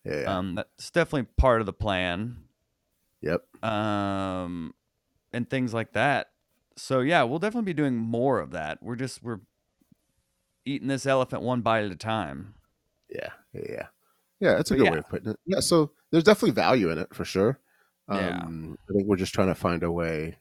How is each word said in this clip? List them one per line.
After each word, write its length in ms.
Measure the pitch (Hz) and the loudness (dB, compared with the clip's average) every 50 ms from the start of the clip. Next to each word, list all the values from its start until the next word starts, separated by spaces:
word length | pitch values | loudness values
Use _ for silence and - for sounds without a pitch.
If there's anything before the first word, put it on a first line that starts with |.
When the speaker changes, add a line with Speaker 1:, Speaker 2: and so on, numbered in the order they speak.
| - | -8
Speaker 1:
yeah, 160 | - 73 73 | -6 -4 -4
yeah. 160 | 69 - 98 | -2 -2 -2
Speaker 2:
Um, 180 | 90 95 95 87 | -4 -4 -4 -6
that's 360 | 104 - _ _ - - - | -8 -10 _ _ -20 -10 -4
definitely 360 | - 170 160 - 160 139 113 - - | 0 0 0 0 0 -4 -4 -4 0
part 240 | - - 131 117 113 | 4 4 6 6 4
of 40 | 107 | 2
the 80 | 95 92 | -2 -4
plan. 680 | - 110 107 95 90 92 90 87 95 110 120 120 - - _ _ _ _ _ _ _ _ _ _ _ _ _ _ - | -4 -2 -2 0 0 0 -2 -2 -4 -4 -6 -8 -12 -18 _ _ _ _ _ _ _ _ _ _ _ _ _ _ -8
Speaker 1:
Yep. 220 | - 76 85 - - _ _ - 110 | -4 -2 -2 -2 -4 _ _ -6 -4
Speaker 2:
Um, 1120 | 113 107 104 110 107 104 101 101 98 98 98 98 95 92 92 90 87 87 85 82 78 - _ _ _ _ _ _ _ _ _ _ _ - | -2 -2 0 0 0 0 0 0 -2 -2 -2 -2 -4 -4 -4 -6 -6 -8 -8 -10 -12 -14 _ _ _ _ _ _ _ _ _ _ _ -6
and 160 | 123 117 - | -6 -4 -2
things 240 | 139 131 127 117 110 | -2 -2 -2 -2 -2
like 200 | 113 107 - - | -4 -4 -2 0
that. 380 | 104 123 143 135 101 - _ _ _ _ _ _ _ _ _ - | 0 2 2 2 0 -2 _ _ _ _ _ _ _ _ _ -20
So 240 | - - - 135 127 | -12 -4 0 0 2
yeah, 220 | 123 151 175 160 127 | 2 4 4 4 4
we'll 160 | 117 143 165 | 2 0 -2
definitely 260 | 190 214 220 240 220 | -2 -2 -2 -2 -4
be 80 | 185 160 | -2 -2
doing 220 | 147 147 135 123 | 0 0 0 0
more 440 | 113 113 113 117 117 127 139 123 95 | -2 -2 -2 0 0 2 2 2 0
of 120 | 76 64 | -2 -4
that. 300 | 87 82 76 76 80 - | -6 -6 -6 -6 -8 -8
We're 140 | - 107 120 | -10 -10 -8
just, 260 | 117 135 123 - - 117 | -6 -8 -8 -10 -10 -10
we're 160 | 120 113 95 - _ _ _ _ _ _ _ _ _ _ _ _ _ _ _ _ _ _ _ _ _ _ _ - | -10 -10 -10 -12 _ _ _ _ _ _ _ _ _ _ _ _ _ _ _ _ _ _ _ _ _ _ _ -10
eating 220 | 131 143 - - | -8 -8 -6 -4
this 180 | 135 139 123 131 | -4 -4 -2 0
elephant 360 | 139 135 131 127 - 131 - | 2 2 2 2 0 -2 -4
one 200 | - 120 127 123 | -2 -2 -2 0
bite 220 | 104 113 113 110 107 | 2 2 2 2 0
at 60 | 101 | -2
a 40 | 87 | -6
time. 580 | - - 110 110 110 85 71 67 69 98 104 - _ _ _ _ _ _ _ _ _ _ - | -6 -6 -4 -2 -2 -4 -6 -8 -12 -14 -16 -18 _ _ _ _ _ _ _ _ _ _ -14
Speaker 1:
Yeah, 200 | - - - - - - _ _ - | -10 -10 -10 -10 -12 -16 _ _ -14
yeah, 80 | 50 50 - | -12 -10 -10
yeah. 180 | - - - - _ _ _ _ _ _ _ _ _ - | -10 -10 -10 -12 _ _ _ _ _ _ _ _ _ 0
Yeah, 160 | 202 147 92 | 4 4 4
that's 160 | 101 165 - | 4 4 2
a 20 | - | 4
Speaker 2:
But 20 | 139 | 6
Speaker 1:
good 60 | 113 | 6
Speaker 2:
yeah. 60 | - | 6
Speaker 1:
way 60 | 82 76 | 4 0
of 100 | - - | -4 -6
putting 200 | - - - 110 | -8 -6 -4 -6
it. 60 | 104 - - | -8 -6 -4
Yeah, 140 | 170 190 - | -2 0 0
so 320 | - - 175 160 151 147 _ _ _ - | 2 4 4 4 4 2 _ _ _ 0
there's 120 | 165 170 160 | 2 4 6
definitely 280 | 202 208 - 240 170 | 6 6 6 4 2
value 380 | 110 104 82 95 127 123 92 82 | 2 4 4 4 4 4 4 2
in 60 | 82 | 0
it 160 | 80 - - - | -2 -4 -6 -6
for 120 | - 87 | -8 -6
sure. 340 | - - 95 101 120 135 - _ _ _ _ _ _ _ _ _ - | -2 0 2 2 2 2 -2 _ _ _ _ _ _ _ _ _ -6
Speaker 2:
Yeah. 360 | 101 98 92 90 90 85 82 | -4 -4 -2 -2 -4 -6 -8
Speaker 1:
Um, 320 | 82 82 80 80 78 - - _ - | -8 -10 -10 -10 -12 -14 -14 _ 0
I 40 | 95 | 0
think 140 | 101 98 | 0 2
we're 100 | 104 98 | 2 2
just 160 | 90 95 - - | 0 0 0 2
trying 160 | 110 95 92 | 2 2 2
to 60 | 80 | 2
find 280 | - - 90 85 82 85 | 0 0 0 0 0 0
a 80 | 85 | -2
way. 460 | 85 85 82 82 80 76 80 82 - _ | 0 0 -2 -2 -2 -4 -4 -6 -8 _